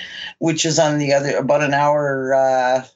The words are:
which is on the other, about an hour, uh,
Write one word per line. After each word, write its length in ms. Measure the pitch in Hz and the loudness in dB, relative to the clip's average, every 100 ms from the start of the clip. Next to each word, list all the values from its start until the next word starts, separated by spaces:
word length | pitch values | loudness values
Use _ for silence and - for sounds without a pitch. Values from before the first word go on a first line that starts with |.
| - - - - | -14 -16 -16 -6
which 260 | 165 160 | -4 -2
is 140 | 165 156 | 0 2
on 200 | 151 147 | 2 2
the 140 | 143 | 0
other, 240 | 139 139 - | 0 0 -2
about 260 | 135 147 | 0 0
an 120 | 143 | 2
hour, 600 | 139 147 147 143 135 131 | 2 2 2 0 -4 0
uh, 500 | 135 131 131 127 131 131 | 2 2 2 0 0 -4